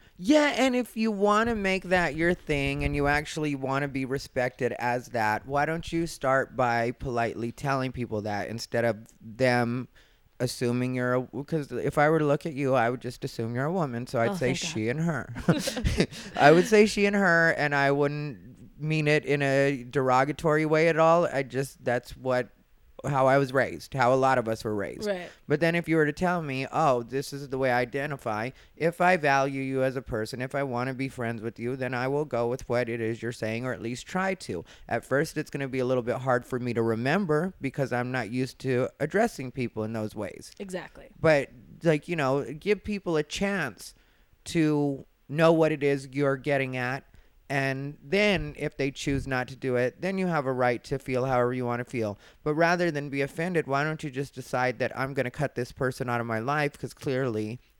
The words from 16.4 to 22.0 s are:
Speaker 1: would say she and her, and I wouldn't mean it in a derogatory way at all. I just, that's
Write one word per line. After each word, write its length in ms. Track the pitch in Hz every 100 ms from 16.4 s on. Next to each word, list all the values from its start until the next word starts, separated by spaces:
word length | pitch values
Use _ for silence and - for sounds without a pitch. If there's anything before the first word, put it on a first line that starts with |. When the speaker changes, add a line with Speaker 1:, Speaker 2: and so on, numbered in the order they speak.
| 139
Speaker 1:
would 160 | 165 175
say 180 | 214 214
she 200 | - 202
and 100 | 202
her, 360 | 190 165 165
and 220 | - 147
I 180 | 143 139
wouldn't 480 | 143 143 147 147 110 120 127 - -
mean 300 | 151 156 147
it 160 | 151 -
in 160 | 143
a 440 | 139 135 139 139 123
derogatory 760 | 139 131 127 139 151 165 151 156
way 240 | 156 165
at 100 | 160
all. 260 | 160 170 165
I 160 | 135
just, 380 | 135 123 139 - 127
that's 320 | 123